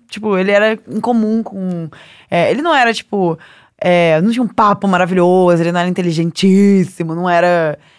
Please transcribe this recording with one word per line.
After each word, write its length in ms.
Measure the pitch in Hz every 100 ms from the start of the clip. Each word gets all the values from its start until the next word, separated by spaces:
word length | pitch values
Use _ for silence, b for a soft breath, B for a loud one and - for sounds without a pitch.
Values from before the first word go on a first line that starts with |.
| _
Tipo, 260 | 214 214 190
ele 140 | 190
era 280 | 202 214 220 -
em 120 | 185
comum 440 | 226 233 214 220
com, 440 | 220 196 185 175 160 B B B B
é, 200 | 175 151
ele 140 | 202
não 100 | 339
era, 180 | 294 233
tipo, 460 | 220 - 208 175 156 B B B -
é, 400 | 175 175 170 156
não 100 | 196
tinha 100 | 233
um 40 | 226
papo 400 | - 214 196 196
maravilhoso, 760 | 185 175 185 175 185 180 170
ele 100 | 170
não 80 | 175
era 80 | 180
inteligentíssimo, 1200 | 180 180 160 170 - 190 190 202 196 185 - 165
não 160 | 165 180
era 480 | 175 175 175 160 147 b